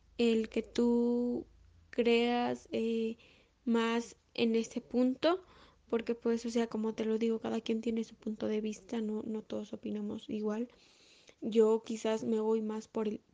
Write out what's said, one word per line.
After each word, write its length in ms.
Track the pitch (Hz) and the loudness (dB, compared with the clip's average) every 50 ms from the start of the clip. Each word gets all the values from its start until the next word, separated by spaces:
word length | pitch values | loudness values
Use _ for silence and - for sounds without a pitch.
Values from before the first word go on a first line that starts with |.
| _ - - | _ -14 -4
el 320 | - 240 233 226 226 220 - | 0 2 2 2 2 0 0
que 140 | - 226 220 | -4 -4 -4
tú 840 | - - - 240 240 240 240 240 240 240 240 240 247 240 - - - - - - - - - - - | -2 0 2 4 4 4 4 4 2 2 0 0 -2 -2 -4 -6 -10 -18 -20 -20 -20 -20 -20 -18 -8
creas, 760 | - - 226 233 233 233 240 240 240 240 240 247 247 247 - - 226 | -2 0 2 4 4 4 4 2 2 0 0 0 -2 -4 -6 -6 -4
eh, 420 | 226 226 226 226 226 226 226 233 - - - - _ _ _ _ _ - | -2 -2 0 0 0 -2 -2 -4 -8 -16 -20 -20 _ _ _ _ _ -2
más 540 | 247 226 233 226 226 233 233 226 - - _ _ _ - | 2 2 2 2 2 0 -2 -2 -4 -14 _ _ _ -2
en 220 | - 233 226 226 | 0 0 2 2
este 260 | 226 226 - - 240 | 0 -2 -2 -6 -10
punto, 600 | - - - 247 254 254 262 - - 320 359 370 - - - - - - _ _ _ - | -8 -2 0 2 2 2 2 2 2 2 2 2 -2 -14 -20 -20 -20 -20 _ _ _ -4
porque, 240 | 233 226 226 - 233 | -2 -2 -2 -2 -6
pues, 320 | 233 - 233 233 226 - | -2 0 -2 -2 0 -2
o 40 | 233 | -2
sea, 180 | 226 240 233 | 0 0 0
como 260 | 226 - 220 214 220 220 | 0 -2 -4 -2 -2 -2
te 120 | - 214 | -2 -2
lo 120 | 220 220 | 0 0
digo, 220 | 220 233 226 226 220 | 2 2 0 0 0
cada 220 | 233 226 220 226 | -2 -2 -4 -4
quien 180 | - - 226 226 | -2 -2 -2 -2
tiene 240 | - 233 226 226 220 | -2 -2 -2 -2 -4
su 120 | - 226 | -6 -10
punto 320 | - - 220 220 - 220 | -10 -8 -8 -6 -4 -2
de 120 | 214 214 214 | -2 -2 -2
vista, 400 | 214 214 214 - - - 240 233 | -2 -4 -6 -8 -8 -6 -4 -4
no, 240 | 220 214 214 214 - | -2 -2 -4 -4 -4
no 180 | 226 220 214 214 | -6 -6 -8 -8
todos 280 | - 220 214 214 - | -6 -8 -8 -8 -8
opinamos 580 | 226 214 - 214 208 214 208 208 214 220 - - | -12 -10 -8 -6 -6 -4 -4 -6 -6 -8 -8 -6
igual. 380 | 214 214 214 214 208 220 247 - - - - - - _ - - - - - - - - | -6 -2 -2 -2 -2 -2 -4 -8 -10 -20 -20 -20 -20 _ -20 -20 -20 -20 -20 -20 -14 -8
Yo 440 | - 226 208 226 220 214 226 220 - | -6 2 6 6 6 6 6 2 0
quizás 400 | - 226 214 - 220 220 220 247 | -4 -8 -2 0 0 0 0 0
me 160 | 240 226 214 | 0 0 0
voy 200 | 214 220 220 226 | 2 2 2 0
más 280 | 220 214 214 220 - - | 0 -2 -6 -6 -8 -6
por 180 | - 226 220 | -4 -2 -2
el, 140 | 214 214 - _ _ | -2 -4 -6 _ _